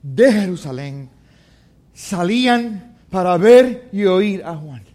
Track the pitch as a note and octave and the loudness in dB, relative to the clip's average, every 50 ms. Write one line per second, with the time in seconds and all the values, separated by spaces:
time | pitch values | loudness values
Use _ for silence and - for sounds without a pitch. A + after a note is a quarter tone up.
0 | - C#3+ C3 C3 A#3 C#4 A3 G#3 G3+ F#3 F3+ D#3+ D3 D3 C3 B2+ C#3+ C#3+ C#3 C#3 | -12 -8 0 2 4 4 4 2 -2 -4 -6 -8 -10 -12 -12 -12 -12 -12 -14 -14
1 | C3+ B2+ _ _ _ _ _ _ _ _ _ _ _ _ _ _ _ _ _ - | -16 -18 _ _ _ _ _ _ _ _ _ _ _ _ _ _ _ _ _ -20
2 | - - G3 F3 F3 F3 A3 B3 B3+ B3 A#3+ A#3+ A#3+ A#3 G#3+ F#3+ - - - _ | -12 -10 -6 -4 -2 -2 -2 0 0 0 0 0 -2 -6 -10 -14 -16 -18 -20 _
3 | _ _ - F#3+ F3+ F3+ F3+ E3+ F3+ A3 A#3+ B3 B3+ B3+ A#3+ - - - - G3 | _ _ -6 -4 -2 0 0 2 6 8 8 8 8 4 -2 -8 -12 -12 -6 -2
4 | G#3 F#3+ F#3 F#3 G#3 G#3 G3 F#3 - D3+ E3+ D#3 D3+ D3+ C3+ A#2 G2 _ _ | 0 2 2 2 0 0 -4 -6 -8 -12 -14 -14 -14 -16 -18 -20 -20 _ _